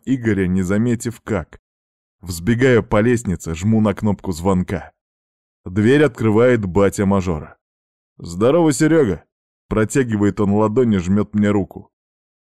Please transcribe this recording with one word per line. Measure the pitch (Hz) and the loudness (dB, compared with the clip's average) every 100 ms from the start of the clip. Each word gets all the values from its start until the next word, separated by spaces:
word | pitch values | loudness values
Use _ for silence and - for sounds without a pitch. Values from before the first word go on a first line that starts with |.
Игоря, | - 135 113 98 90 | -4 -4 -2 -2 0
не | 95 | -2
заметив | 90 101 120 117 117 113 | -2 0 0 -2 -6 -10
как. | - 101 76 - _ _ _ _ _ _ | -6 -6 -6 -16 _ _ _ _ _ _
Взбегаю | 87 85 90 117 131 117 | -12 -6 -2 2 4 2
по | - 107 | 2 0
лестнице, | 117 120 110 85 80 82 | 2 0 -2 -6 -6 -4
жму | 101 110 | 0 2
на | 107 | 0
кнопку | 92 107 95 95 | 0 -4 -4 -6
звонка. | 82 92 92 87 90 - _ _ _ _ _ _ _ 101 | -4 0 0 -2 -6 -10 _ _ _ _ _ _ _ -8
Дверь | 95 107 147 | 0 2 4
открывает | 147 - 110 104 123 120 | 2 0 0 4 4 2
батя | 98 87 98 98 98 | 0 0 0 0 0
мажора. | 98 90 78 - - _ _ _ _ _ - | 0 -2 -6 -8 -20 _ _ _ _ _ -20
«Здорово, | 90 87 117 165 160 | -12 -2 2 2 2
Серёга!» | 131 156 160 120 80 _ _ _ _ - | 2 2 4 2 -2 _ _ _ _ -6
Протягивает | 101 107 143 123 104 101 92 | -2 0 0 0 0 0 0
он | 98 | 0
ладонь | 104 107 113 123 | 2 2 2 2
и | 98 | 2
жмёт | 87 101 101 | 0 -2 0
мне | 107 104 | 0 0
руку. | 101 90 - - _ _ _ _ _ | 0 -2 -10 -20 _ _ _ _ _